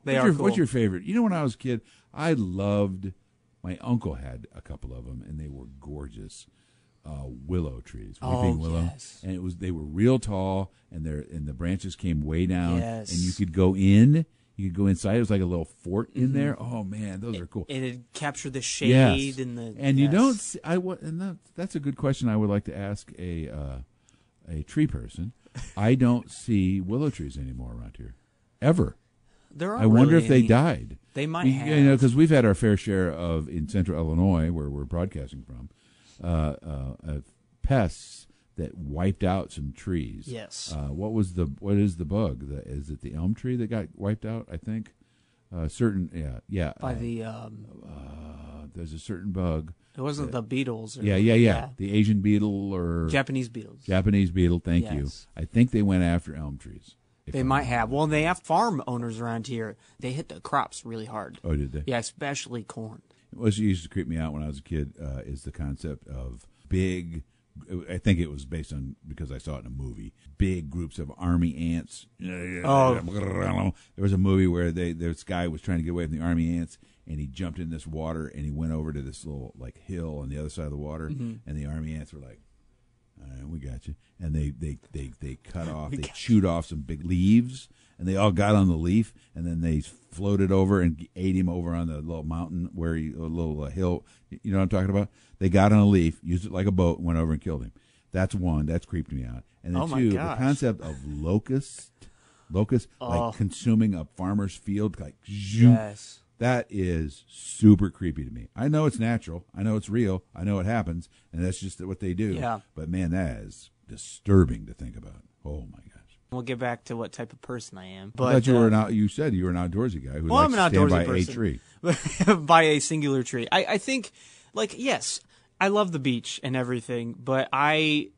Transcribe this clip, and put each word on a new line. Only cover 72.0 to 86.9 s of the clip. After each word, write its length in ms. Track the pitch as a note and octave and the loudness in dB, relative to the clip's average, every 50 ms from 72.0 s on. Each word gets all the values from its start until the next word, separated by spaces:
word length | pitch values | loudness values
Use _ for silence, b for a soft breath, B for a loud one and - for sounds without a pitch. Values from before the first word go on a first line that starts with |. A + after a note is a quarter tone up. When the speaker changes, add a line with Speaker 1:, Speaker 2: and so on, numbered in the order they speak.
| - _ _ - F#2 F#2 F2+ F2+ F2 F2+ F2+ F2 F2+ | -20 _ _ -14 -12 -10 -10 -10 -10 -8 -8 -4 0
Speaker 1:
Oh. 300 | C3+ C#3 C3+ C3 B2+ B2 | 2 4 4 4 4 2
Speaker 2:
There 1080 | F2 F2 E2+ G2 G#2 F#2+ F#2+ F#2 F#2 F#2+ F#2+ F#2 F#2+ G2 F#2 - - _ _ - F#2+ | 0 -2 -4 -4 -4 -4 -4 -4 -2 -2 0 0 0 0 -2 -2 -4 _ _ -6 -2
was 100 | G2 G2 | 0 2
a 60 | G2 F#2 | 4 4
movie 280 | G2 G2 F#2+ F#2+ F#2 | 4 6 6 6 6
where 240 | F2+ E2+ F2 F2 E2+ | 4 4 2 0 0
they, 200 | E2 F2 F2 E2+ | 0 -2 -2 -4
this 320 | E2+ E2 E2+ E2+ D#2+ - - | -4 -4 -4 -4 -4 -6 -6
guy 220 | - F#2 F2 F2 E2+ | -6 -4 -2 -2 -2
was 120 | D2+ D2 | -4 -6
trying 180 | - G2+ F2 E2 | -4 -2 -2 0
to 60 | D#2 | 0
get 60 | E2+ | -2
away 160 | E2+ F2 E2+ | -2 -4 -4
from 100 | D2+ D#2+ | -4 -4
the 80 | D2+ E2 | -2 0
army 320 | E2+ E2+ E2 E2 E2 E2+ E2+ | 0 2 2 2 0 0 -2
ants, 200 | E2 - - - b b b b b | -4 -6 -10 -18 b b b b b
and 140 | - D#2 D2 | -10 -8 -6
he 60 | D2 | -6
jumped 320 | C2+ C2 F2 F#2 E2+ D#2 F2+ | -8 -8 -8 -8 -8 -8 -8
in 120 | E2+ E2 | -8 -8
this 160 | E2 D#2 - | -8 -10 -10
water, 400 | D#2+ D#2 D#2+ D#2+ D#2+ D#2+ D#2+ D#2 | -10 -8 -6 -6 -6 -6 -6 -8
and 180 | - - D2 D2 | -8 -8 -8 -8
he 60 | D2 | -6
went 220 | D2 D2+ D#2+ D#2+ | -4 -4 -4 -2
over 200 | D#2+ D#2 D#2 D#2 | -2 -2 -4 -4
to 100 | D2 C#2+ | -6 -6
this 220 | C2+ C2 - - - | -8 -10 -12 -12 -12
little, 280 | D#2 C#2+ C#2 B1 A1 - C2 | -12 -10 -10 -12 -14 -14 -16
like, 200 | B1+ B1+ - - | -16 -16 -16 -16
hill 400 | _ - F#2+ E2+ E2 D#2+ D2+ D2 | _ -10 -8 -8 -6 -8 -8 -8
on 100 | C#2 C2 | -8 -8
the 100 | C#2 D2 | -8 -8
other 100 | D2+ D2+ | -8 -8
side 180 | - F2 D#2 | -8 -8 -8
of 40 | D2 | -8
the 60 | C#2+ | -8
water, 320 | D2 D2 D2+ D#2 D#2+ D#2+ D#2 | -8 -8 -8 -8 -8 -8 -8
Speaker 1:
Mm-hmm. 240 | D#2 C3 A#2+ A#2 A2+ A#2 - | -8 -8 -8 -8 -10 -12 -12
Speaker 2:
and 100 | C#2+ D2+ D2+ | -10 -10 -8
the 80 | C#2+ | -8
army 280 | D2 D#2 D#2+ D#2 D#2 D#2 | -6 -8 -8 -8 -8 -8
ants 180 | D#2 D2 - | -10 -12 -14
were 80 | D#2+ D2 | -16 -20
like, 200 | C2 A#1+ A1 - _ _ _ _ _ _ _ _ _ _ _ _ _ _ _ - | -20 -20 -20 -20 _ _ _ _ _ _ _ _ _ _ _ _ _ _ _ -20
"All 80 | C#2 C2+ B1+ | -18 -16 -16
right, 100 | B1+ C2+ D2 | -14 -12 -10
we 100 | E2+ D2+ | -10 -10
got 280 | C2+ C2+ B1 B1+ - | -10 -10 -12 -12 -12
you." 80 | - D2 - _ _ _ - | -12 -14 -14 _ _ _ -8
And 140 | F2+ D#2 D2+ | -4 -2 0
they, 160 | D#2 D2+ D2 | 0 0 -2
they, 280 | C2+ A#1+ E2 D2+ C#2+ - _ _ | -4 -6 -8 -8 -8 -10 _ _
they, 200 | - D2 C2+ B1+ A#1+ - | -12 -12 -12 -12 -12 -12
they 160 | D2 C2+ C2 | -12 -12 -12
cut 320 | - _ - - F2 E2 D#2+ | -12 _ -12 -10 -8 -8 -8
Speaker 1:
<laughs> 60 | D#2 | -8
Speaker 2:
off, 140 | D#2 D2+ C#2 | -8 -8 -8
Speaker 1:
We 80 | C#3 D#2+ | -8 -8
Speaker 2:
they 40 | C#2+ | -8
Speaker 1:
got 100 | - - | -10 -12
Speaker 2:
chewed 300 | - - - A2+ G#2 F#2 | -6 0 4 4 4 4
off 220 | F2+ E2+ E2+ E2 | 4 0 -2 -4
some 140 | - E2+ D#2 | -6 -8 -10
big 240 | C#2 C#2 | -8 -8